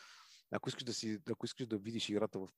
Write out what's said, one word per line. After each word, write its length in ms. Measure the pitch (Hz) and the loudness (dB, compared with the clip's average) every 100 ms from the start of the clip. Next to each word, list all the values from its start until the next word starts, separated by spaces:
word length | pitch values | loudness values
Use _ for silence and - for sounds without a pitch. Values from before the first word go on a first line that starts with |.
| - - - - _ | -18 -20 -20 -20 _
Ако 140 | 107 - | 0 0
искаш 160 | - | -2
да 80 | 123 | -2
си, 260 | 110 113 107 101 | -2 0 -2 -2
ако 160 | 113 120 | -2 -2
искаш 200 | - 120 | -4 0
да 120 | 110 | 0
видиш 300 | 101 113 - | 0 0 2
играта 300 | 104 107 98 | 4 4 2
в 100 | 92 | -4